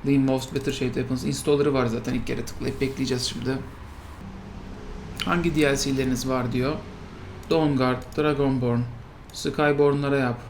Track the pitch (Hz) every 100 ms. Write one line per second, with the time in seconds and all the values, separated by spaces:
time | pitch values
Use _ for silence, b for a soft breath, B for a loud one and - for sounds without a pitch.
0 | 139 139 135 131 127 147 - 135 127 131
1 | 123 131 147 135 - 143 143 135 120 113
2 | - - 139 113 - - 127 127 135 -
3 | 127 123 - 98 120 135 - - - -
4 | - - - - - - - - - -
5 | - - - 175 170 151 143 139 139 135
6 | 127 127 131 127 120 123 131 156 - -
7 | - - - - - 160 151 135 127 123
8 | - - 151 147 139 131 120 120 120 -
9 | - - - - 131 - 147 143 143 143
10 | 143 139 127 123